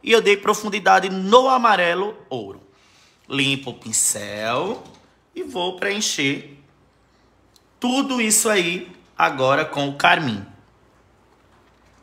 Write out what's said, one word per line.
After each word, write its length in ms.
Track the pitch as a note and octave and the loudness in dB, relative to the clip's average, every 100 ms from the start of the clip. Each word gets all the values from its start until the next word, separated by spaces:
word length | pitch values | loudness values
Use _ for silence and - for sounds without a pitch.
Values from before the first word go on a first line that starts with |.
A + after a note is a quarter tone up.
e 80 | - | 2
eu 100 | A3+ | 4
dei 160 | G3 G3+ | 4 2
profundidade 760 | G#3 G#3 G#3+ G#3 F#3 F#3+ F#3+ | 2 -2 -2 0 4 4 2
no 380 | F#3+ F#3+ B3 C4 | -2 4 6 6
amarelo 680 | B3+ A#3 F#3+ F3 F3 G#3 A3 - | 4 4 2 2 0 -4 -8 -10
ouro. 320 | B2+ G2 G2 _ _ _ _ _ _ - | -10 -10 -16 _ _ _ _ _ _ -6
Limpo 420 | C#3 C3+ C3+ B2+ | -2 -2 -2 -6
o 40 | |
pincel 1080 | A2 A2 A2+ - G#2+ G#2 G#2 A2 B2+ F#3 - - - _ _ _ | -12 -6 -2 -2 -4 -8 -6 -2 -2 -2 -6 -12 -20 _ _ _
e 120 | E4 | -12
vou 320 | F4 F3+ F3+ F3+ | -8 -6 -6 -4
preencher 840 | G3+ G#3 G#3 - C#3 C#3 - - _ _ _ _ _ _ _ _ _ _ _ - | -4 -4 -4 -2 -2 -4 -10 -20 _ _ _ _ _ _ _ _ _ _ _ -8
tudo 420 | B3 C4 C#4 B3+ | -4 -2 -2 -2
isso 280 | G#3+ - A3+ | 0 0 2
aí 420 | G3+ E3+ F3+ - - _ - | 2 0 -4 -10 -20 _ -2
agora 480 | E3 C#3 C3 C#3+ | 0 2 2 2
com 240 | D#3 D3 C#3+ | 0 -4 -6
o 60 | |
carmim. 500 | C#3 F3 F3 C3+ G#2 G2 - _ _ _ _ _ _ _ _ _ _ _ _ _ _ | 2 2 4 0 -4 -10 -20 _ _ _ _ _ _ _ _ _ _ _ _ _ _